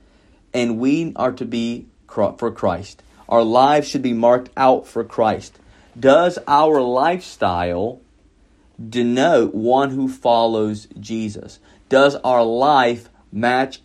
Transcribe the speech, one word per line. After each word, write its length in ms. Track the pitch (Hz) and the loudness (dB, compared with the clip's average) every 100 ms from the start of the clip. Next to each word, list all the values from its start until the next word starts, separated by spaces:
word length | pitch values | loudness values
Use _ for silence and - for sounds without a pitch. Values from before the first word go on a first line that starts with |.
| _ _ _ _ _ | _ _ _ _ _
And 240 | 127 120 113 | -4 -4 -2
we 340 | 131 160 165 - | -2 -2 -4 -4
are 160 | 123 | -6
to 120 | 127 | -4
be 420 | 113 117 117 120 - _ _ | -8 -6 -6 -8 -14 _ _
cr-, 300 | 113 101 - | -4 -4 -2
for 120 | 117 | -8
Christ. 500 | - 98 87 95 - _ _ - | -4 -4 -4 -10 -20 _ _ -2
Our 140 | 117 | 0
lives 460 | 113 123 139 151 - | 2 4 4 2 0
should 140 | 143 | -4
be 100 | 127 | -4
marked 380 | 117 117 123 127 - | 0 2 2 -2 0
out 300 | 131 - - | 2 2 -2
for 160 | 117 | -10
Christ. 560 | 107 - 110 92 - _ _ _ _ 120 | -6 -2 -2 -2 -8 _ _ _ _ 0
Does 400 | 131 151 180 175 - | 4 6 4 -2 0
our 340 | 143 156 147 | 2 4 2
lifestyle 1200 | 123 123 156 180 - - 101 87 90 87 113 123 _ _ _ _ _ _ _ - 113 | 2 0 0 -2 -8 -6 -4 -2 -4 -4 -6 -8 _ _ _ _ _ _ _ -20 -8
denote 680 | 120 120 123 160 143 110 | -2 0 2 2 2 0
one 360 | 110 113 131 139 | -2 0 0 0
who 180 | 131 131 | -4 -6
follows 760 | 131 123 117 113 113 107 107 - - | -4 0 2 0 -2 -4 -6 -14 -18
Jesus? 580 | 107 113 110 - - - _ _ - | -10 -8 -8 -12 -18 -20 _ _ 0
Does 260 | 135 139 139 | 4 4 2
our 280 | 127 123 | 0 2
life 640 | 113 117 143 139 123 120 - _ _ | 2 2 2 4 2 -2 -10 _ _
match 480 | 101 120 127 131 - | -4 -2 0 -2 -8